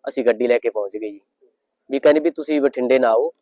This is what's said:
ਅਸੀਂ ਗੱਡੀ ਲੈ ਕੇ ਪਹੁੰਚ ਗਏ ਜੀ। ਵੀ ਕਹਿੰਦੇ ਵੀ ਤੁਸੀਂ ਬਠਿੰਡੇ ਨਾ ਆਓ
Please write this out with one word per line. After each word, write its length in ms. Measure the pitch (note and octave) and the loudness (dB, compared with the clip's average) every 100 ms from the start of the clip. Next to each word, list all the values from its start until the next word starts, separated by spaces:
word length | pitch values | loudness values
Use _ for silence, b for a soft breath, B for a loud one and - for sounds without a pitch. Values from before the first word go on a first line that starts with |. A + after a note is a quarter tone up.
| - | -6
ਅਸੀਂ 180 | C3+ | 0
ਗੱਡੀ 220 | A#2+ A2+ A#2+ | 0 2 2
ਲੈ 120 | A#2+ | 2
ਕੇ 100 | A#2 | 0
ਪਹੁੰਚ 280 | G#2+ G2+ G#2+ | -4 -8 -8
ਗਏ 140 | G#2+ | -12
ਜੀ। 100 | G2+ _ _ _ _ _ _ _ | -14 _ _ _ _ _ _ _
ਵੀ 80 | C3+ | 0
ਕਹਿੰਦੇ 220 | D3+ D3+ | 2 2
ਵੀ 80 | D#3+ | 0
ਤੁਸੀਂ 320 | D#3+ D3+ D3+ | -4 -4 0
ਬਠਿੰਡੇ 380 | C3+ C3 B2 C3 | 0 -2 0 2
ਨਾ 100 | C3 | 2
ਆਓ 220 | A2 D#3 _ | 0 -2 _